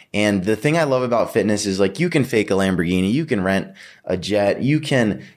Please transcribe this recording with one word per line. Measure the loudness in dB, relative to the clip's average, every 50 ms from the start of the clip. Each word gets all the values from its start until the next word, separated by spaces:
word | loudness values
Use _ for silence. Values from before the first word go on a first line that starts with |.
| -14 _ -4
And | 0 0 0 0 0
the | 0 -2 -2
thing | 0 0 0 0 0
I | 0
love | 0 0 0
about | 0 0 0 0 0 0 0
fitness | 0 2 2 0 -2 -2
is, | -2 0 0
like, | 0 0 0 -2
you | -2 0
can | 0 0 0
fake | 2 0 0 0 2
a | 0
Lamborghini, | 0 0 0 0 0 0 0 0 0 2 0
you | 0 0 -2
can | -2 -2 -2 0
rent | 0 0 -2 -2 -6 -12 -20 -20 -20 -20 -12 -6
a | -4 -4
jet, | -4 -2 -2 0 0 2 0 0 0
you | 0 0 0 0
can, | 0 0 0 2 2 2 0 -4 -8 -16 -10